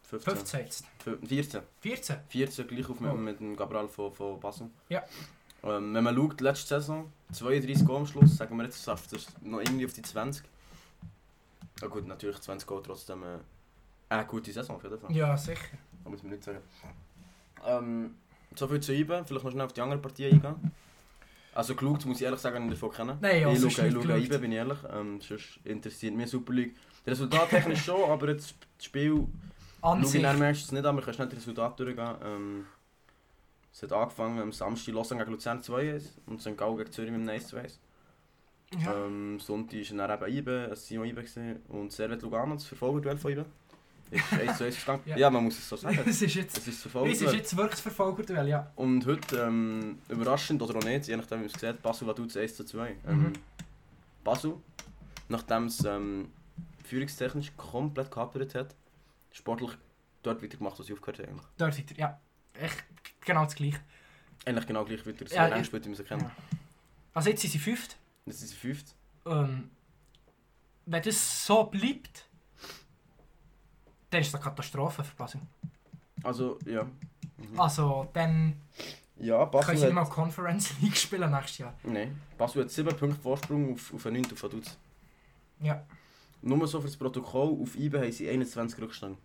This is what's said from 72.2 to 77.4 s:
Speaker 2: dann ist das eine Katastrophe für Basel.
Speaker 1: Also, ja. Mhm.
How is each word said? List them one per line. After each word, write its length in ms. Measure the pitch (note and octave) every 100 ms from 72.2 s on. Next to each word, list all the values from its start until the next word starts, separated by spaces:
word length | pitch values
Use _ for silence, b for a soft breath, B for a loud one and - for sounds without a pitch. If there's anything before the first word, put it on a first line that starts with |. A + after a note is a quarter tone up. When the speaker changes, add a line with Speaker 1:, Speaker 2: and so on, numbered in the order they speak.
| - - _ - B B - _ _ _ - - - _ _ _ - _ _
Speaker 2:
dann 100 | F3
ist 120 | D3
das 80 | C#3+
eine 80 | -
Katastrophe 540 | - - C3+ C#3 - C#3+
für 100 | -
Basel. 240 | B2 C#3 D#3+ _ - _ _ - _ -
Speaker 1:
Also, 360 | B2 A#2+ B2+ - -
ja. 180 | A2+
Mhm. 720 | - - - _ - -